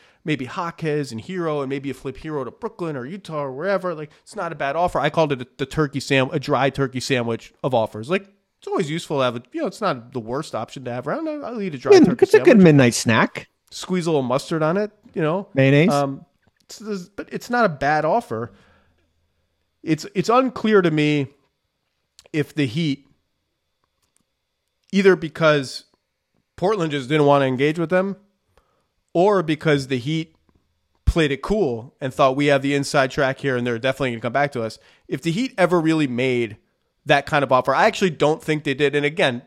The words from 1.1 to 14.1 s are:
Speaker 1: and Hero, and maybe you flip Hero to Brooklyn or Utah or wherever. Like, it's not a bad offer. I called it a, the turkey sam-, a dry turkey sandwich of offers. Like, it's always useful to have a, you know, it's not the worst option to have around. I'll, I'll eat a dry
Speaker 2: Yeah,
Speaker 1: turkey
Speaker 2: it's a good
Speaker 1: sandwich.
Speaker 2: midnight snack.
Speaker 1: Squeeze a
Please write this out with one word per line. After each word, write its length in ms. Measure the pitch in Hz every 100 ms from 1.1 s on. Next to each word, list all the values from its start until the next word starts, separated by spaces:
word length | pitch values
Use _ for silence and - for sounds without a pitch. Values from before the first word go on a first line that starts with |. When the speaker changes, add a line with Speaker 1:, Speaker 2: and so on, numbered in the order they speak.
Speaker 1:
and 100 | 113
Hero, 420 | - 185 165 147
and 80 | 131
maybe 180 | 139 139
you 60 |
flip 240 | 127 135 131
Hero 260 | 156 147
to 60 | 117
Brooklyn 440 | - 220 214 165
or 120 | 139 127
Utah 380 | 196 175 156
or 80 | 139
wherever. 420 | 131 185 190 180
Like, 160 | 156 151 _
it's 140 | - 208
not 160 | 170
a 20 |
bad 220 | 156 139 156
offer. 240 | 175 151
I 80 | 147
called 240 | 170 151
it 80 | 127
a, 60 | 127 -
the 80 |
turkey 340 | 135 160 147 139
sam-, 300 | - 135 131
a 80 | 139
dry 300 | 135 127 135
turkey 320 | 139 135 123
sandwich 540 | - 127 117 113 - _
of 100 | 143
offers. 360 | 120 110 107 120
Like, 180 | 196 - _ _ _
it's 100 | 392
always 220 | 403 151
useful 300 | 160 - 143
to 40 |
have 120 | 127 120
a, 60 | -
you 120 | 330
know, 40 | 247
it's 140 | -
not 320 | 196 131 120
the 80 | 131
worst 340 | 110 135 -
option 300 | 110 117 143
to 80 | 123
have 160 | 123 135
around. 180 | 247 311
I'll, 160 | 302 277
I'll 160 | 240
eat 120 | 190
a 40 | 151
dry 160 | -
Speaker 2:
Yeah, 60 | 381
Speaker 1:
turkey 240 | 214 240
Speaker 2:
it's 100 | 381
a 60 | 440
good 80 | 349
Speaker 1:
sandwich. 160 | 226
Speaker 2:
midnight 300 | 175 143 123
snack. 540 | - 120 113 202 - - _ _
Speaker 1:
Squeeze 360 | - - 180
a 40 | 165